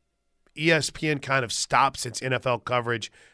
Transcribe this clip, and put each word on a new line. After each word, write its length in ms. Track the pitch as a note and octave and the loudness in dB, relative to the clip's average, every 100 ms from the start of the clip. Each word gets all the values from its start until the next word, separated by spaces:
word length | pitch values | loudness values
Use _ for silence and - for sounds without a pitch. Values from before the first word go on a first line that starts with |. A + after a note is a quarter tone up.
| _ _ _ _ _ - | _ _ _ _ _ -2
E 140 | D#3 | 2
S 180 | D#3+ C3+ | 2 2
P 200 | - D#3 | -4 -2
N 100 | D3 | -2
kind 260 | - C3+ A#2 | 0 -2 0
of 80 | |
stop 440 | - - B2+ C3+ B2+ | -6 0 4 4 0
since 240 | B2 A2+ | -8 -6
N 120 | C3 | -4
F 140 | B2 C3 | -2 0
L 120 | A#2+ | -2
coverage 520 | - B2 A#2+ A#2 - - - | 0 -2 0 -4 -4 -16 -20